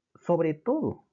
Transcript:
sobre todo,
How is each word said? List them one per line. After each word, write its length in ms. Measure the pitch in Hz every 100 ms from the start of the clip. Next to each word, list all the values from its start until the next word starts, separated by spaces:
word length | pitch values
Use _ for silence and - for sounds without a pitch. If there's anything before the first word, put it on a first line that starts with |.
| _ -
sobre 360 | - 170 165
todo, 520 | 151 - 302 127 - _